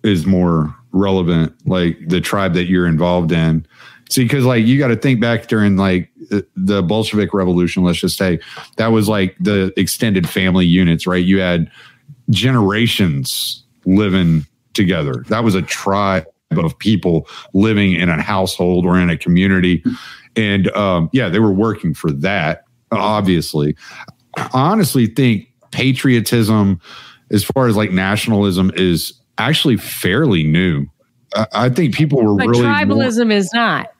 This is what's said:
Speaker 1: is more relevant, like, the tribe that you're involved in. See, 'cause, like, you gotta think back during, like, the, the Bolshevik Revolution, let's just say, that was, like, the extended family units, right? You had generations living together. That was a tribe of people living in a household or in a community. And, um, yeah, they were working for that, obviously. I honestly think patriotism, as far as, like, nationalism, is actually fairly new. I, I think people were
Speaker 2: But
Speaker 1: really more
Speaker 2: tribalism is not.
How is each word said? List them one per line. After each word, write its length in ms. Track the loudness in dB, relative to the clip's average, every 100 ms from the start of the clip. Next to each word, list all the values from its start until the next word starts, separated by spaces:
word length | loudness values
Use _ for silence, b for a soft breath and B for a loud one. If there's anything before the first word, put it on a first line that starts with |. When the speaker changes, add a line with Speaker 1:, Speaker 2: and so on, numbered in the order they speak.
Speaker 1:
is 220 | 0 0 2
more 480 | 2 2 2 -2 -6 _
relevant, 600 | -2 0 0 0 0 0 _ -4
like, 320 | 0 -2 -4 -4
the 140 | -2
tribe 320 | -2 -2 0
that 120 | -2 0
you're 220 | 0 2
involved 440 | 0 2 0 0
in. 340 | 0 0 0 -4 B B B _
See, 180 | -2 0
'cause, 160 | 2
like, 220 | 2 2 2
you 140 | 2
gotta 160 | 2 0
think 240 | 0 0
back 280 | 0 -2 -2
during, 300 | 0 2 2
like, 320 | 2 0 -4 _ -4
the, 160 | -4 -4 -4
the 260 | -2 0
Bolshevik 500 | 0 -2 0 -2 0
Revolution, 520 | 0 0 0 0 0
let's 160 | 0 0
just 180 | -2 -2
say, 220 | -2 -2 B B B -4
that 140 | 0
was, 160 | 2 2
like, 280 | 0 -2 -2
the 320 | 0 0 0 -2
extended 500 | -4 -2 0 0 -2
family 380 | 0 0 2 4
units, 400 | 4 4 2 0
right? 180 | 0
You 160 | 2 2
had 300 | 2 -2 -2 B B B B -12 -2
generations 1300 | 0 2 2 2 0 -2 0 0 -2 -6 -8 -8 -10 _ _ 0
living 600 | 2 2 2 2 0 -2 _ _
together. 500 | -2 0 0 -4 -6 -4
That 140 | -2
was 100 | 0 0
a 60 |
tribe 640 | -4 -6 -2 0 0 -2 -4 _ _
of 260 | -2 -2 -2
people 480 | 0 0 2 0 -2 B B
living 400 | 0 2 2 2
in 160 | 2 0
a 100 | -2
household 640 | -2 -2 -2 -2 0 0 2
or 140 | 2
in 100 | 2
a 80 | -2
community. 680 | 0 2 2 2 2 0 B B B B B -4
And, 400 | -2 0 0 0
um, 340 | -2 0 0
yeah, 160 | -2 0
they 100 | 2
were 140 | 2
working 400 | 2 0 -2 -4
for 180 | -4 -4
that, 520 | -2 -2 -2 -2 -6 _ _ _
obviously. 840 | -4 -2 0 0 0 -2 -2 -2 -4 B B B _ _ -12
I 120 | -4
honestly 520 | -2 0 0 0 0 0
think 440 | 0 0 0 -6 _ _
patriotism, 1080 | -4 -2 0 2 0 2 0 2 2 2 -2 B B B B _
as 140 | -2
far 240 | -2 0 0
as, 80 | 0
like, 160 | 0
nationalism, 800 | -2 -2 -2 0 0 2 2 0 2
is 380 | 0 0 -4 -14 _ -4
actually 400 | -2 0 0 0
fairly 680 | -4 -6 -2 0 2 2
new. 440 | 2 2 2 0 -6 _ _ _ _ -6
I, 120 | -4
I 160 | -2 0
think 240 | 0 -2
people 300 | 0 0 2
were 120 | 2 2
Speaker 2:
But 140 | 2
Speaker 1:
really 140 | 2
more 100 | 2
Speaker 2:
tribalism 580 | 2 2 0 0 0 0
is 220 | 0 0
not. 380 | -2 -2 -2 -8